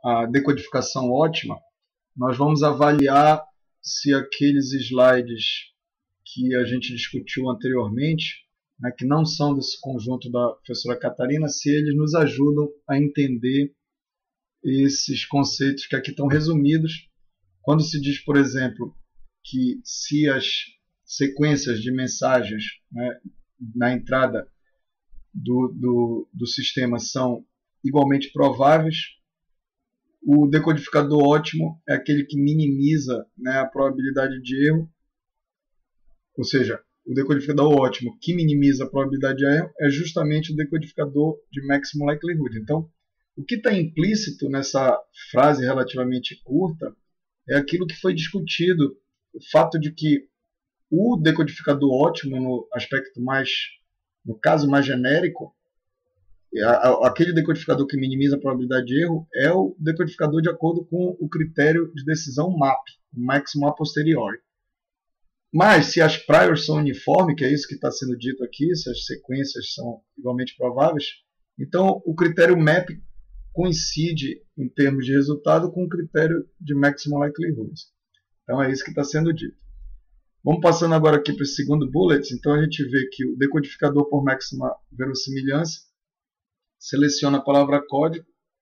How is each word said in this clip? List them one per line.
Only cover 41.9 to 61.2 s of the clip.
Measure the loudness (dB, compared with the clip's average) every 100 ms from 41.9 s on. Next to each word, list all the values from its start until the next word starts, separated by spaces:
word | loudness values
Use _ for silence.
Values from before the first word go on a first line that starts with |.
| -4 -2
likelihood. | -2 -4 -4 -4 -6
Então, | -4 -4 -4 _ _ _ _
o | -16
que | -8 -4
tá | 0
implícito | 0 0 0 0 0 -4 -6 -4
nessa | -4 -2 0 2 0 -4 -20 -4
frase | 2 4 4
relativamente | 0 0 -2 -2 -2 -2 -6 -12
curta | -2 0 0 -2 -10 -12 _ _ _ _ -2
é | -2
aquilo | 0 -4 -4
que |
foi | -4 -4
discutido, | -4 -6 -8 -6 -2 0 2 0 -4 _ _ _
o | -20 0
fato | 2 2 0
de | -4
que | -4 0 0 -2 _ _ _ _ _ _
o | 0 2 2
decodificador | 2 2 -2 -2 -2 2 2
ótimo, | 2 2 0 -6 -6
no | -4 -4 -6
aspecto | -8 -6 -6 -6 -8
mais, | -4 -4 -2 -6 -8 -14 _ _ _ _
no | -14 -4
caso | 2 2 4
mais | 2
genérico, | 2 0 0 0 0 -4 -14 _ _ _ _ _ _ _ _ _ _
é | 0
a, | 2
a, | 4 4 4 4
aquele | 2 2
decodificador | 2 0 -2 0 0 0
que | -2
minimiza | -2 2 2 2
a |
probabilidade | 0 -2 0 -2 0
de | 0
erro | 0 -2 -4
é | 0 2
o | 2 0 -2
decodificador | -4 -2 -4 -2 0 2
de | 0
acordo | 0 -2 -2 -2
com | -2 -2 -4